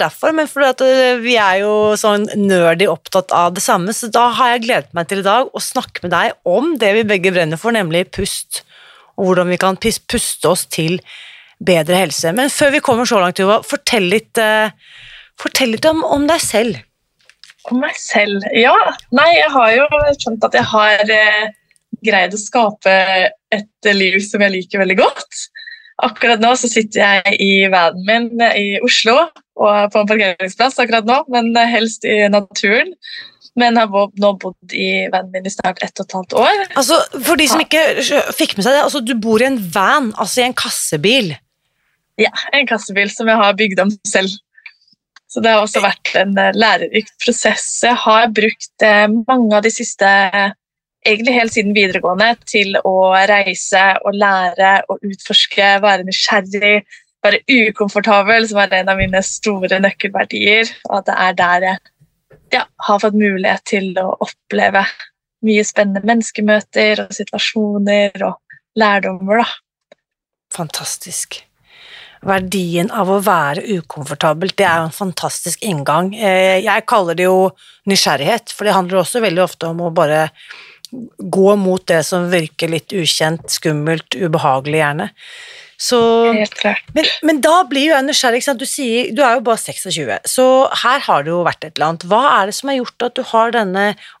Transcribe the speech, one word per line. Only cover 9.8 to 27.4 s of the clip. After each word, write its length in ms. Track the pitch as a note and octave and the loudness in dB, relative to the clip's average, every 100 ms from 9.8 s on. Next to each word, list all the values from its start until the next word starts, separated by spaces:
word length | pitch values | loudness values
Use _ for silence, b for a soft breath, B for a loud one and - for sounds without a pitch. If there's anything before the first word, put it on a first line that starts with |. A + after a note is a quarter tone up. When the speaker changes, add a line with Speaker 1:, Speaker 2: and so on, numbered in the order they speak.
Speaker 1:
pis-, 160 | A3+ - | -4 -4
puste 480 | - A#3+ - - D3+ | -4 -6 -6 -2 0
oss 220 | F#3 - | 0 -4
til 300 | - D#3+ F3+ B B B B B - | -4 -4 -4 B B B B B -6
bedre 460 | D#3+ E3+ D#3 F3+ | 0 0 2 0
helse. 320 | F3 - E3 G3+ | 0 -2 -4 -2
Men 160 | C4+ | -2
før 220 | - D4 C#4+ | 0 2 2
vi 60 | C#4 | 0
kommer 240 | A#3 B3 | 0 0
så 80 | G#3+ | 2
langt, 240 | F3+ F3+ | 0 0
Tuva, 240 | F#3+ A3 - | 2 0 -2
fortell 400 | C#4+ - A#3 F3+ | -6 -2 -2 0
litt, 240 | G3+ - - | -2 -2 -2
eh, 320 | G#3+ G#3+ G#3+ B B B B B B - | 2 2 0 B B B B B B -10
fortell 320 | - - B3+ | -6 -2 -2
litt 160 | A3 D#4 | 0 0
om, 160 | D#4+ D#4+ | 0 0
om 240 | C#4+ D4 | 0 0
deg 160 | E4 - | 0 0
selv. 320 | G#3+ A#3+ D#3+ - _ _ _ _ _ - _ - | 0 0 -4 -12 _ _ _ _ _ -20 _ -6
Speaker 2:
Om 100 | B3 | -4
meg 160 | D4 - | -4 -6
selv? 480 | - - G#3 G3+ F#3+ | -4 -2 0 -2 -2
Ja. 240 | - B3 G4+ F4+ - - | 2 4 4 2 -4 -2
Nei, 220 | B3 D#4 E4+ | 2 4 4
jeg 100 | D4+ C#4 | 4 4
har 160 | A3+ | 4
jo 160 | A#3 D4 D4+ D4 C#4+ | 4 2 2 0 0
skjønt 240 | - A3 A3+ | -4 -2 0
at 160 | B3 | 0
jeg 80 | A3+ | 2
har, 400 | G#3+ G#3+ G3+ G#3+ G#3+ | 2 4 4 2 2
eh, 320 | G#3+ G#3+ A3 - _ _ _ - G#3+ | 2 2 -2 -8 _ _ _ -6 0
greid 320 | G3+ F3+ G#3 | 2 0 -4
å 80 | - | -2
skape 500 | B3 G#3+ G#3 F#3+ F#3+ F#3 F#3+ F#3 - _ | 0 0 0 2 2 2 2 0 -2 _
et 440 | G#3 G#3 _ G#3+ G3+ | -6 -6 _ 0 2
liv 240 | F#3+ F#3+ | 2 0
som 240 | G3+ G#3 G3+ | -2 0 0
jeg 80 | F#3+ | -2
liker 260 | F3+ G3+ F#3+ | -4 -2 0
veldig 160 | F#3+ | 2
godt. 480 | G4+ - - - - B B B B - | 2 0 -12 -16 -16 B B B B -6
Akkurat 380 | A#3 A3 A3+ A3 | -4 -2 0 2
nå 60 | A3+ B3+ | 2 2
så 80 | A#3+ | 0
sitter 320 | A3+ A3 - | 0 0 0
jeg 380 | G3+ G3 F#3+ | 2 2 0
i 280 | - | 0